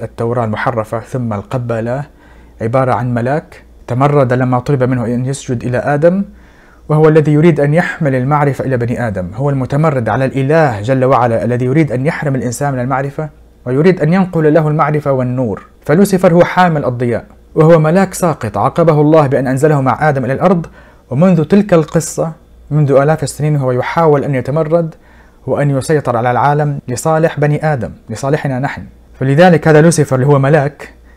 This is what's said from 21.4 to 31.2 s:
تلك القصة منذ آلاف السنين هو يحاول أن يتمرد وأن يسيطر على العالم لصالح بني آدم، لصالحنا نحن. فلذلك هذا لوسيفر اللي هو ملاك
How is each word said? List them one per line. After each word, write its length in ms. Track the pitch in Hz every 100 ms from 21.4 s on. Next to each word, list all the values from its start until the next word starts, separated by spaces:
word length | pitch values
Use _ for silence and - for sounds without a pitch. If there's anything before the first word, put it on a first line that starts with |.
تلك 300 | 151 202 202
القصة 580 | 170 147 165 - - 160 156 _ - -
منذ 200 | 151 139
آلاف 320 | 139 143 156
السنين 340 | 135 - 151 147
هو 160 | 131
يحاول 520 | 123 - 165 160 147
أن 100 | 143
يتمرد 600 | 131 120 151 156 170 160 - - - - _ -
وأن 240 | 127 143
يسيطر 460 | 135 123 151 131 117
على 140 | 123
العالم 480 | 120 135 147 147 143 -
لصالح 520 | 120 160 160 160 -
بني 320 | 147 147 156
آدم، 180 | 139 87 - -
لصالحنا 480 | 110 139 147 143 127
نحن. 240 | 135 - 95 - - -
فلذلك 480 | 135 139 180 156 160
هذا 120 | 151
لوسيفر 360 | 165 156 139 127
اللي 100 | 135
هو 120 | 143
ملاك 500 | 135 156 139 - - - - -